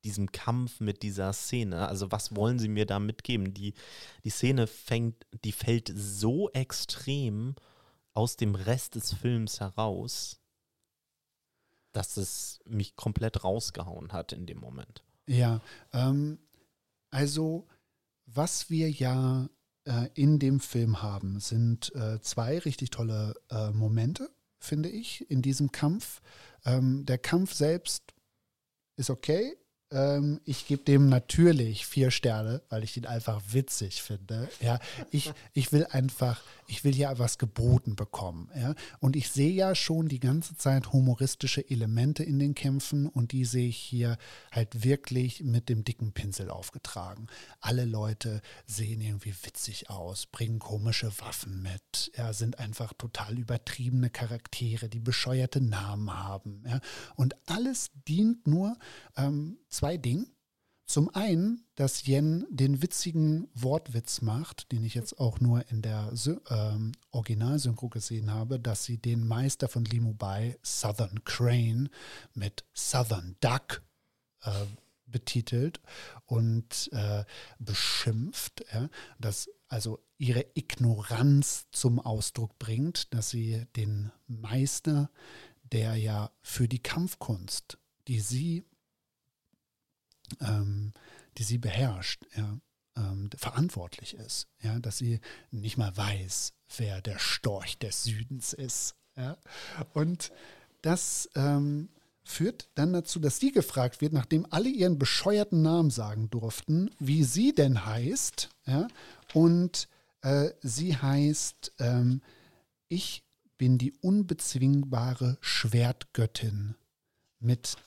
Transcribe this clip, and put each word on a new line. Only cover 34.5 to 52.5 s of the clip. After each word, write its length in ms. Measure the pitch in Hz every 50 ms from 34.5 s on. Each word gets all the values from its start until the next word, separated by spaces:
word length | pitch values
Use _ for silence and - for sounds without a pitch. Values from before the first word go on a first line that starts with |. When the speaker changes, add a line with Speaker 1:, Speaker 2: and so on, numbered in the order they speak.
| - -
Speaker 2:
Ja, 160 | 120 117 117 120 - - - 127 - -
ich, 240 | - 143 - 151 151 - - - _
ich 180 | 151 127 -
will 160 | - 147 160 -
einfach, 540 | - 139 131 135 - - 131 123 117 - - - - - - -
ich 160 | 104 101 -
will 100 | 143 135
hier 180 | 127 143 139 135 120
was 220 | 120 113 - -
geboten 560 | - 110 - - 113 123 127 123 - - 104
bekommen. 560 | - 107 - - - 101 92 82 82 82 - -
Ja? 200 | 135 117 127 156 - - - - -
Und 160 | - 131 135
ich 160 | 156 127 -
sehe 200 | - 139 139 156
ja 220 | 185 185 190 190 190
schon 340 | - - - 165 160 165 160
die 120 | 135 127
ganze 360 | 127 123 135 160 165 - 160
Zeit 380 | - - 143 135 135 120 - -
humoristische 760 | 135 131 127 120 - 135 135 - - - 131 - - 135 -
Elemente 520 | 135 120 117 107 110 117 120 143 151 - 156
in 140 | 165 143 139
den 160 | 143 143 143
Kämpfen 540 | - - 139 135 139 - - - 143 139 156
und 240 | - 127 120 117
die 140 | - 131 127
sehe 240 | 117 120 127 123 123
ich 80 | 117 -
hier 420 | - - 123 120 120 117 117 113 - - - - - -
halt 320 | - 120 113 107 - 117 107
wirklich 600 | 127 139 139 - - 127 127 123 120 - - 160
mit 260 | 135 117 120 117 -
dem 140 | 120 110 107
dicken 280 | - 113 - 117 107
Pinsel 400 | - - - 101 98 - 98 92
aufgetragen. 760 | - 92 90 - _ 139 _ - - - 87 95 101 110 113 117 - - - - - _
Alle 260 | - 104 120 127 123
Leute 580 | 117 110 107 107 107 110 - - 117 107 107 - - - - - -
sehen 340 | 107 101 110 104 113 110
irgendwie 320 | 110 107 104 98 - 107 98 -
witzig 480 | - - - - - - 101 - - -
aus, 380 | 101 95 85 87 95 - - _
bringen 320 | - - 117 110 113 110
komische 520 | - - 104 104 104 117 113 - - 110 101 -
Waffen 440 | - 107 104 - - 101 95 92 95
mit, 480 | 95 92 98 _ _ - - - - -
ja, 160 | - 120 113 107
sind 260 | 101 113 113